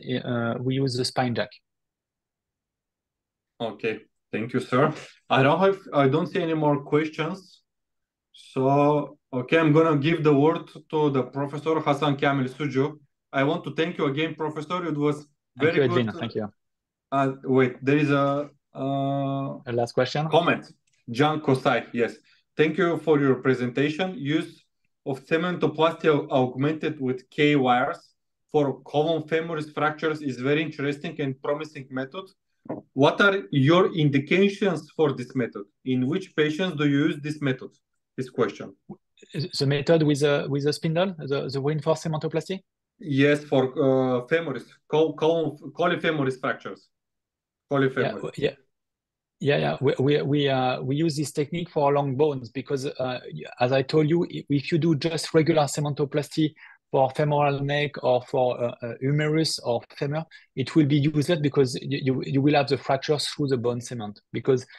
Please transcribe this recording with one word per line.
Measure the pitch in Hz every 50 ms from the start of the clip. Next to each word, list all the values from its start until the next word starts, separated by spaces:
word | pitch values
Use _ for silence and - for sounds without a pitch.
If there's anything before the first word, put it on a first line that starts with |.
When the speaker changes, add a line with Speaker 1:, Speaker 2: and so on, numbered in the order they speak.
| - - 127 123 -
Speaker 1:
uh, | 131 123 117 117 117 - -
we | 123 131 131
use | 135 135 135 120
the | 123 127
spine | - - 135 127 123 117
jack. | 107 92 - - - _ _ _ _ _ _ _ _ _ _ _ _ _ _ _ _ _ _ _ _ _ _ _ _ _ _ _ _ _ _ _ _ _ _ _ _ _ _ _ -
Speaker 2:
Okay, | 117 110 104 - - 113 107 - - _ _ _ _ _ -
thank | 107 107 - -
you, | 127
sir. | - - 127 127 147 151 147 - - - - _ _ -
I | 120 131 135
don't | 139 165 170
have, | 190 196 196 - - - 151
I | 147 139 131
don't | 135 160 180 -
see | - 190
any | 170 165 160
more | 156 151 151 143 135 -
questions. | - 147 151 160 151 - 160 156 160 185 196 - - - _ _ _ _ _ _ _ _ _ _ _ _ _ _ _ _
So, | - - - - 135 131 135 139 143 143 147 151 147 143 - - _ _ _ -
okay, | 127 127 - 160 165
I'm | 165 151 147
gonna | 160 165 160 151 143
give | 131 165 165 160 147
the | 151 147
word | 135 143 156 - 196 - - - - - -
to | 160 156 151 147
the | 135 131 123
Professor | - - 139 143 135 147 147 - 160 160 156
Hasan | 156 151 139 - 160 147 139
Kamil | 135 151 143 139 139 127 127
Sucu. | - - 151 139 123 131 139 151 151 - _ _ _ _ _ _ -
I | 139 135
want | 147 165 170 -
to | 151 139
thank | - 160 170 175 -
you | 160
again, | 139 131 147 160 165 156
Professor. | - 160 147 151 156 147 - 180 180 175
It | 160 147
was | 143 147 147 147 - - _ _ _ _ _ _ 123
Speaker 1:
Thank | 139 160 165
Speaker 2:
very | 143 139
Speaker 1:
you, | 127
Speaker 2:
good. | 120 123 117 107
Speaker 1:
Edwin. | 101 -
Thank | 117 113 -
you. | 113 107 101 - _ _ _ _ _ _ _ _ _ _ - 139
Speaker 2:
Uh, | 139 135 135 131 135 -
wait, | 135 131 131 131 123 - - 131
there | 135 143
is | 151 147 139
a, | 143 139 139 139 139 143 147 - _ _ _ _ -
uh, | 139 135 135 139 139 139 139 139 139 139 135 139 135 135 139 143 - -
Speaker 1:
A | 123 117
last | 120 120 120 -
question? | - 127 - - 147 151 156
Speaker 2:
comment. | 151 160 170 151 117 - - - - _ _ _ _ _ _ -
John | 117 113 147 151 156 156
Kosai, | - - 131 135 - 143 123 117 113 - -
yes. | 117 113 107 - - _ _ _ _ _ _ _
"Thank | - 151 160 156 185
you | 180 170 165 147
for | - 165 156 147
your | 143 135 127
presentation. | - - 135 127 120 123 123 - 135 143 151 156 - 185 185 185 -
Use | 143 139 151 165 - - - _ _ _ _ _ _ _ _ _ -
of | - 190 - -
cementoplasty | - 170 160 180 180 175 147 156 151 151 151 160 165 165 - -
au-, | 160 147 139 - -
augmented | 160 131 127 123 123 131 139 151 156 156 160 156 143 139
with | 131 127 127 - - _
K | - - 147 147 147
wires | 143 127 127 123 123 135 147 170 - _ _ _ _ _ _ _ _ _ _
for | - 151 143 131 - - -
column | - - 147 151 165 165 156 151
femoris | - 160 160 165 170 165 151 147 - -
fractures | 151 151 151 151 - 165 160 156 151
is | 151 135 123 123
very | 127 135 147 156 160
interesting | 147 156 - 139 143 147 143 - 170 160 -
and | 147 135 131 -
promising | - 147 147 151 156 151 - 147 131 135
method. | 131 131 131 135 - 190 190 - _ _ _ _ _ _ - - - - - _ -
What | 131 139 165 - -
are | 208 202 190 196 - - -
your | 143 131 143 170 180 190 - -
indications | 160 151 143 131 135 139 - 180 185 202 196 202 - 214 190 165 151 - - -
for | - 156 143 131
this | 120 120 - -
method? | - 117 - - 104 98 _ _ _ -
In | 131 127 127 127 127
which | 170 190 185 - -
patients | - 151 151 151 156 190 185 151
do | 143 151 143
you | 139 143 151
use | 165 160 147 139
this | 151 147 -
method?" | 143 135 127 - - - _ _ _ _ _ _ _ _ _
This | - 127 -
question. | - - 113 98 - - - - - _ _ - - - _ _ _ _ _ - - 156 139 - - -
Speaker 1:
The | 143
method | 135 143 143 131 - 165 165 156
with | 147 151 131 147
a, | 147 143 143 - 127
with | 135 143 139
a | 147 147
spindle, | - - 165 160 165 185 202 180 156
the, | 147 131 139 139 147 147 123
the | 139
reinforced | 131 147 156 151 139 160 156 - -
cementoplasty? | 165 156 151 156 156 160 160 156 - 185 190 - _ _ _ _ _ _ -
Speaker 2:
Yes, | 214 160 135 135 139 147 147 147 147
for, | - 143 135 131
uh, | 131 - - 143 135 131 131 131 127 127 120 120
femoris, | - 160 165 170 151 123 117 - - _ _ _ -
col-, | 151 151 160 156 147
col-, | - 156 156 170 165 160 151 - - - - - -
colifemoris | 175 175 170 151 170 165 156 151 135 131 127 -
fractures. | - 127 110 - - 107 95 - _ _ _ _ _ _ _ _ _ _ _ _ _ _ _ _ _ -
Colifemoris. | 143 139 135 131 135 131 120 - - - - - -
Speaker 1:
Yeah, | - 139 143
yeah. | - - _ _ _ _ _ _ _ _ _ _ _ _ _ _ _ -
Yeah, | - 139 143 156
yeah. | 156 147 151 - 123
We, | 139 - -
we, | 131 143 147 143 -
we, | 139 143 147 143 139
uh, | 135 131 131 127 131 143
we | 156 131 139
use | 147 165 170 139
this | 151 147 -
technique | - 156 143 - 170 170 175 -
for | - 160 143 143 143
long | 143 143 139 127
bones | 127 156 156 139 131 123 113
because, | - 135 127 - 147 135 131
uh, | 143 - - 127 127 123 120 - - - - - - - -
as | 123 123 135
I | 135 135
told | - - 156 156 143
you, | 170 170 180
i-, | - - 151 - -
if | 143 139 - - 175
you | 156
do | 147 170 160
just | 131 - 165 165 151 - - -
regular | 160 156 156 165 156 147
cementoplasty | 139 - - 147 147 135 - 147 135 - 147 139 - - 160 156 151 - - - - - _ _ _ -
for | 139 - -
femoral | - - 151 147 143 143 147 143 143 135
neck | 139 139 143 147 147 143 - - -
or | 131 127 123 123
for, | - - 139 127 123 120 - 123
uh, | 120 - -
uh, | - 117 113 -
humerus | 127 135 143 151 151 151 151 160 160 147 - -
or | - 123 117 117 - - - -
femur, | 151 139 147 156 165 - - - - _ -
it | - 127 - -
will | 165 151
be | 135 151
useless | 147 135 156 151 151 139 175 180 156
because | 147 143 - 143 135 123 127 - -
y-, | 139 135 139 139
you, | 131 127 131 -
you | - 143 139
will | 135 147 147
have | 143 139 131
the | 139 123
fracture | - - 139 135 - - 151 135
through | - - - - 147 135
the | 135 120
bone | 113 120 120 120
cement | 120 - 127 120 107 104 101 - _ _ -
because | 123 - - 131 127 123 - -